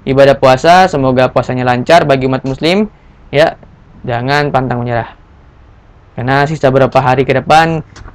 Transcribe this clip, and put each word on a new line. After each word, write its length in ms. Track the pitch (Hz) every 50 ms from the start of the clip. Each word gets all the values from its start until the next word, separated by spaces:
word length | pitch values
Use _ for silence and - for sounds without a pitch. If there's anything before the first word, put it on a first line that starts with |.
| -
ibadah 300 | 135 135 135 139 139 135
puasa, 560 | - - 131 127 123 - 165 175 185 185 185
semoga 400 | - 143 135 131 127 127 127 127
puasanya 320 | - 131 123 - 127 127
lancar 400 | 127 123 123 123 120 - 160 175 165 147
bagi 180 | 139 135 127
umat 160 | 131 131 131
muslim. 480 | - 135 131 - 147 160 180 202 214 208 - _ _ - _ _ - -
Ya, 240 | - 139 160 - - - - - - - _ - - -
jangan 480 | - 123 120 117 123 131 143 147 143 143
pantang 320 | 143 131 131 123 123 120
menyerah. 320 | 120 123 120 117 113 - - - _ _ _ - - - _ _ _ - _ _ _ _ _ _ _ _ _ -
Karena 240 | 120 127 135 139 143
sisa 300 | 151 160 147 - 135 131
beberapa 240 | 135 131 123 - 135
hari 240 | 120 127 127 131
ke 160 | 131 131 127 131
depan, 420 | - - 147 156 165 165 160 160 147 - - - - -